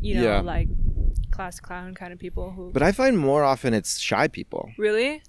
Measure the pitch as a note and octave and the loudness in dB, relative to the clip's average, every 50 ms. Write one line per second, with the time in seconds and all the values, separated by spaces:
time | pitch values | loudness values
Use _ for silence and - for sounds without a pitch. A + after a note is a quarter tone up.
0 | - G#3+ G#3+ A#3+ A#3 - - G2 F3+ F3 E3 E3 D#3+ - - - - - - - | -2 0 2 2 4 4 2 2 0 0 0 0 0 2 2 2 2 2 2 2
1 | - - - - - - - - F#3+ F3 - - - - F3+ F3+ F3+ F#3 F#3 - | 2 2 2 0 0 0 -2 -2 -4 -6 -10 -12 -12 -12 -12 -12 -12 -12 -12 -14
2 | F#3 F3 F3+ F3 F3+ F3+ - - F3+ F#3 F#3 F#3 F3+ - - B2+ D3 F3+ G3 - | -14 -14 -14 -12 -10 -8 -8 -8 -8 -8 -10 -12 -8 -4 0 2 4 4 4 4
3 | C4 C4+ A#3+ F3+ C#3+ C3+ C#3 D3+ C#3+ C#3 C3+ - - B2+ A2+ G#2 F2 - - - | 4 4 4 4 4 4 4 4 4 2 2 0 0 0 0 0 0 -2 -6 -4
4 | - - G#2 G2+ D3 - - - - - - - - - A2 - G#3+ G#3 G#3+ A3 | -4 0 0 2 2 0 -2 -6 -12 -10 -10 -10 -10 -10 -6 -4 -2 0 0 0
5 | B3 C#4 D4+ D4+ - | 0 -2 -4 -8 -12